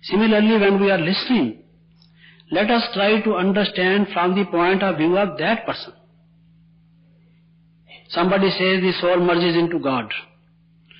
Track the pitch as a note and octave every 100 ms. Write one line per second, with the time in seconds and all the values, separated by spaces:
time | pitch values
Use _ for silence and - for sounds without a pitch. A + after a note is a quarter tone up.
0 | - F#3+ A3 G#3+ G#3+ A3 G3 G3 G3 F#3+
1 | D#3+ F#3+ - A#3+ B2 - - _ _ _
2 | _ _ - _ _ E3 G#3+ A#3 A3+ F#3+
3 | G3+ G#3+ G#3+ F#3+ F#3 G3+ F#3+ - F3+ G3
4 | G3+ - F3+ F#3+ F#3+ E3+ E3+ F#3+ G3 D#3+
5 | D#3+ F#3 G3+ C#3+ E3 A3 - - - -
6 | _ _ _ _ _ _ _ _ _ _
7 | _ _ _ _ _ _ _ _ _ -
8 | _ - F3+ G3 F#3+ - F#3 F#3+ F#3 F3
9 | F3 F3+ F3 E3+ F3 E3 E3+ E3+ C#3 C3
10 | G#2+ - - _ _ _ _ _ _ -